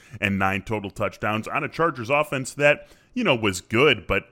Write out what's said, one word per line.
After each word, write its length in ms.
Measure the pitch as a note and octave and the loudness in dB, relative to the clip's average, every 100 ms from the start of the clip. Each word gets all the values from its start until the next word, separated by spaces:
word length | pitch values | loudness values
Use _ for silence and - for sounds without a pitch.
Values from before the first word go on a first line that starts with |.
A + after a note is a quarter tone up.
| - A2 | -20 -6
and 160 | G2+ G2 | -2 0
nine 240 | F#2+ G2 | 0 0
total 300 | - G#2+ G2 | -4 -6 -6
touchdowns 560 | - G2 - G#2+ G#2+ G#2+ | -4 -6 -4 -4 -4 -4
on 160 | A#2 | -6
a 40 | C#3+ | -4
Chargers 440 | - E3 C3 A2+ | -2 -2 -2 0
offense 420 | C#3+ D3 C#3 B2+ | 0 0 -4 -6
that, 340 | - D3 - - _ _ | 2 2 2 -4 _ _
you 80 | B3+ | -2
know, 120 | G#3 | 0
was 240 | B2 G#2+ F#2 | 2 2 -2
good, 460 | - A2+ D3 A2+ | -2 4 4 4
but 200 | F2 G2 - | 0 -4 -4